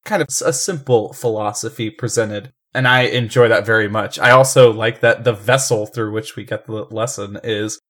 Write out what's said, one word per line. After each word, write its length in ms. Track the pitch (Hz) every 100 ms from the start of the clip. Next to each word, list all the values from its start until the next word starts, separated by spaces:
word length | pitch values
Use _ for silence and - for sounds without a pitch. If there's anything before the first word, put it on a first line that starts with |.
kind 160 | - 175
of 80 | 147
s-, 100 | -
a 100 | -
simple 600 | 165 - 170 135 120 104
philosophy 760 | - 123 107 104 104 117 - 110
presented. 600 | - 117 117 110 104 - _ _
And 140 | 123 131
I 140 | 127
enjoy 480 | 123 123 113 123 117
that 140 | 110 104
very 220 | 110 107
much. 300 | 107 98 -
I 140 | 120
also 420 | 127 135 135 123
like 280 | 110 113 120
that 240 | 117 113 117
the 80 |
vessel 520 | 104 104 131 - 113 104
through 260 | - 110
which 240 | 107 110 -
we 80 |
get 220 | 104 107 -
the 60 | 110 -
lesson 480 | 110 117 - 101 101
is 340 | 117 107 107 -